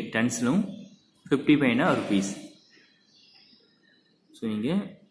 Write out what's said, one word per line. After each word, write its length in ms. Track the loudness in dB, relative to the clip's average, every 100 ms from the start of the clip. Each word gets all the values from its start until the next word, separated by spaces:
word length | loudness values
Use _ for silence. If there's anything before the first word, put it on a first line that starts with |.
| -2
டன்ஸ்லும், 480 | 0 0 0 0 0 0 -8 -18 -20 _ _ -2
ஃபிஃப்டி 260 | 0 4 4
ஃபைவ்னா 260 | 4 2 2 0
rupees. 320 | 2 0 0 -6 -14 -20 _ _ _ _ _ _ -20 -20 _ _ _ _ _ _ _ _ _ -10
So, 60 | -6 -4
இங்க 140 | -2 -2 -4 -14 _